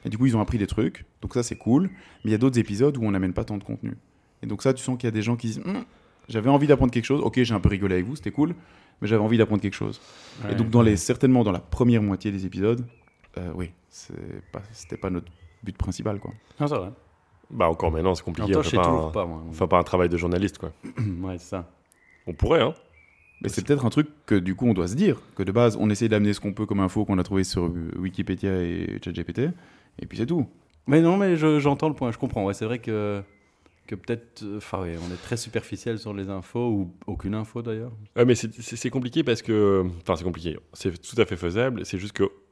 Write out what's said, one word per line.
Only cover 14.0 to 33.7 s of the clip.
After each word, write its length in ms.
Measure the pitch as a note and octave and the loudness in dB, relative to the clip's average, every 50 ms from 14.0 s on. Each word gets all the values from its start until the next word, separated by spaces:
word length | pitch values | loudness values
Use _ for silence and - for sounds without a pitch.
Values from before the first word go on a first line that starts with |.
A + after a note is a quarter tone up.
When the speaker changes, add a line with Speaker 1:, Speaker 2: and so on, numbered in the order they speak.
| - - - - - - - - - - | -18 -16 -16 -14 -14 -14 -14 -16 -16 -14
Speaker 1:
pas, 100 | - - G2 G#2 | -14 -14 -14 -16
c'était 240 | A2+ - - - - | -20 -20 -14 -14 -10
pas 120 | - - F#2 | -8 -6 -4
notre 200 | F2+ F2 - - - _ - - _ _ - | -4 -6 -8 -10 -18 _ -20 -20 _ _ -14
but 120 | G2 F#2 | -14 -6
principal, 420 | - - G2 F2+ - A2+ G#2+ G2+ G2+ | -4 -4 -4 -4 -4 -4 -6 -6 -6
quoi. 120 | - - G#2 - _ _ _ - | -8 -12 -14 -16 _ _ _ -4
Speaker 2:
Non, 60 | D3 | -4
c'est 80 | C#3+ D3 | -2 -2
vrai. 140 | A2 F2+ G2 A#2+ - _ _ _ _ _ _ _ _ _ _ | -4 -4 -6 -12 -16 _ _ _ _ _ _ _ _ _ _
Speaker 3:
Bah, 200 | - A#2 F2+ E2 | -2 0 2 2
encore 220 | E2 - F2 E2 | 2 2 0 0
maintenant, 240 | D#2+ D#2+ F2 F#2+ F2 | 0 2 0 0 0
c'est 80 | - - | -2 -4
compliqué, 320 | F#2 D#2+ - G#2+ G2 F#2+ | -6 -6 -4 0 2 2
Speaker 2:
En 60 | D#3 | 2
même 20 | - | 2
temps, 0 | |
Speaker 3:
on 0 | |
fait 60 | E2 | 2
Speaker 2:
je 20 | |
sais 60 | - | 2
Speaker 3:
pas 60 | F#2+ F2 | 4 4
Speaker 2:
toujours 220 | E2+ E2 D#2+ D#2+ | 4 4 2 0
Speaker 3:
un, 40 | D#2+ | -2
Speaker 2:
pas, 140 | D#2 G#2 F2+ | -2 -4 -4
moi. 180 | E2+ E2 D#2+ D#2+ E2 | -4 -6 -10 -12 -12
Speaker 3:
on 20 | |
fait 160 | D#2+ E2 F#2 | -2 -2 2
pas 120 | E2 F2+ F2 | 4 6 4
un 40 | F2 | 4
travail 240 | - - F2+ F2+ F2 | 4 2 2 4 2
de 60 | E2+ | 2
journaliste, 400 | E2+ F2 F2 F2 F2+ G2+ F2+ - | 0 0 0 0 2 0 0 -2
quoi. 140 | - - D#2+ - _ - | -6 -10 -12 -12 _ -16
Speaker 2:
<clears throat> 380 | - - - A2 G2+ F2+ E2+ | -12 -6 -4 -4 -4 -4 -6
Ouais, 160 | F#2 F#2+ F#2 | -6 -8 -8
c'est 120 | E2+ - - | -10 -10 -10
ça. 200 | G2+ F#2 E2+ - _ _ _ _ _ _ _ _ _ _ _ | -10 -10 -10 -12 _ _ _ _ _ _ _ _ _ _ _
Speaker 3:
On 60 | - E2+ | -12 -2
pourrait, 280 | - - - D#3+ D#3+ | -2 2 4 4 4
hein. 120 | A2+ C#3+ E3 - _ _ _ _ _ _ _ _ _ _ _ _ | 4 2 0 -4 _ _ _ _ _ _ _ _ _ _ _ _
Speaker 1:
Mais 80 | - - | -6 -4
c'est 160 | - - G2 | -4 -2 2
peut-être 200 | - D3 C#3 B2 | 2 2 2 2
un 40 | A2 | 2
truc 180 | - D3 D3+ D3+ - _ _ | 2 2 2 0 -4 _ _
que, 100 | - G#2+ | 2 2
du 200 | G2 F2 F#2+ F#2 | 2 2 0 -2
coup, 100 | - B2 | 2 2
on 60 | A#2+ G2 | 2 4
doit 140 | F2+ E2+ | 2 0
se 80 | F2 G#2+ | 0 0
dire, 240 | D3+ G#3+ F3+ A#2 - - - - | 2 2 2 2 0 -4 -12 -8
que 80 | - F#2+ | -4 -4
de 80 | F#2+ | 0
base, 240 | F#2+ A#2+ A#2+ A#2 - | 4 4 4 4 4
on 120 | - G#2+ G#2+ | 2 2 0
essaie 180 | G#2 - A#2 | 2 2 2
d'amener 240 | A2 A2 G#2 G#2 G#2 G2+ | 2 4 4 4 2 2
ce 60 | - | 0
qu'on 140 | - G#2 F#2+ | -4 -6 -4
peut 120 | - G#2+ | -4 -4
comme 140 | - G#2+ G2 | -2 0 2
info 240 | F#2+ F#2 - G#2+ G#2 | 2 2 2 0 0
qu'on 140 | G2+ G2 | 2 2
a 60 | F#2 F2 | 2 2
trouvé 200 | - G2 F#2+ F#2 | 2 0 0 0
sur, 220 | - - F#2+ F2 | 0 0 0 0
euh, 260 | E2+ F2 E2+ E2 E2+ E2+ | 0 -2 -4 -6 -8 -6
Wikipédia 640 | - F#2 F#2 F#2 - F2+ - F#2 E2+ - G2 F#2+ F#2 | -6 -6 -6 -4 -4 -4 -4 -4 -2 0 0 0 0
et 380 | F2 F2 F2 F2 F2 F2 G2+ - - | 0 -2 -4 -4 -6 -6 -8 -8 -8
chat 100 | F#2+ F2 | -8 -8
G 100 | F2 E2 | -6 -8
P 80 | E2+ E2+ | -6 -4
T, 160 | A2+ C3 E3+ F3 - - - _ _ _ _ _ - | -2 -2 -2 -4 -6 -14 -20 _ _ _ _ _ -16
et 60 | - | -14
puis 120 | - - | -12 -6
c'est 80 | - A#2 | -6 -4
tout. 220 | C3+ F3 E3 A2 - - _ _ _ _ _ _ | -2 0 -2 -2 -4 -8 _ _ _ _ _ _
Speaker 2:
Mais 140 | C3+ C#3 D#3+ | 2 4 6
non, 160 | E3 E3+ F#3 | 6 6 4
mais 180 | G3+ G3+ F#3 E3+ | 4 2 2 2
je, 240 | D#3 D#3 D#3 D3+ D3 | 2 4 4 4 4
j'entends 300 | C#3 D3 C#3 - D#3+ D#3+ | 2 2 2 2 0 -2
le 60 | C3+ | -2
point, 160 | - C3 A#2 | -2 -4 -4
je 60 | A2+ | -4
comprends. 280 | - C#3 A#2+ - A#2 F#2+ | -4 -6 -4 -2 -2 -2
Ouais, 80 | G2 G2 | -2 -2
c'est 100 | - A2 | -2 -4
vrai 140 | A2 B2 A#2+ | -4 -6 -6
que, 420 | - A#2 A2 G#2+ G#2 G#2 G2+ G2+ G2 - _ _ _ _ _ _ _ _ | -6 -4 -4 -2 -2 -2 -4 -6 -8 -12 _ _ _ _ _ _ _ _